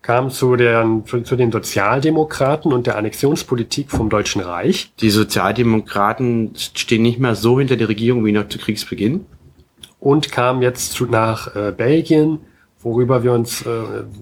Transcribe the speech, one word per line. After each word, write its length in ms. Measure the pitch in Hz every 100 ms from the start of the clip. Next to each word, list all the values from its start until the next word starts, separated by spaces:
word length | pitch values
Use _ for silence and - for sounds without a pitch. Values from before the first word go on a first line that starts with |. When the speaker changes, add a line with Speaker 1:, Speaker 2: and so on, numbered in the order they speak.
Speaker 1:
Kam 260 | - 120 135
zu 240 | - 127
den, 500 | 123 120 113 113 110
zu, 160 | 107 123
zu 140 | 117
den 160 | 127 120
Sozialdemokraten 1200 | 110 - 104 101 131 156 156 151 - 139 151 165
und 140 | 123 123
der 100 | 104
Annexionspolitik 920 | 107 - 139 160 - 120 113 - 139
vom 180 | - 110
Deutschen 320 | 104 101 104
Reich. 500 | 87 87 120 202 - -
Speaker 2:
Die 120 | 110
Sozialdemokraten 1400 | 104 104 104 92 110 117 110 - 101 101 113 123 117 110
stehen 480 | - - - - 113
nicht 160 | 117 117
mehr 160 | 127
so 240 | 101 113 127
hinter 180 | 135 117
der 100 | 110
Regierung 380 | 107 117 123
wie 60 | 107
noch 160 | 104 104
zu 80 | 107
Kriegsbeginn. 680 | - 104 - 90 101 175 - - - _ _ _ - _
Speaker 1:
Und 320 | 139 147 -
kam 300 | - 123 131
jetzt 300 | 123 123 -
zu, 120 | -
nach, 500 | 120 113 113 110 -
äh, 160 | 104 104
Belgien, 680 | 95 113 160 160 156 156 156 - _ _ _
worüber 400 | 120 117 123 131
wir 80 | 123
uns, 280 | 120 117 -
äh, 60 | - 117 110 107 107 -